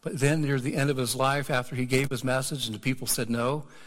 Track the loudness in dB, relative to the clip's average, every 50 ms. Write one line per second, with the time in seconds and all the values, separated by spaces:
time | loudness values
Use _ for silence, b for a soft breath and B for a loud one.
0 | -6 -6 -2 2 4 4 4 4 2 2 2 0 0 0 0 2 2 2 2 0
1 | 0 -2 0 2 2 2 2 0 0 0 0 -2 -2 -2 -2 -2 0 2 2 2
2 | 2 2 -2 -2 0 0 0 0 0 -2 -4 -4 -4 -6 -6 -4 -2 -2 -2 -2
3 | -2 -2 -2 -2 0 -2 0 0 0 0 0 -2 -4 B B B B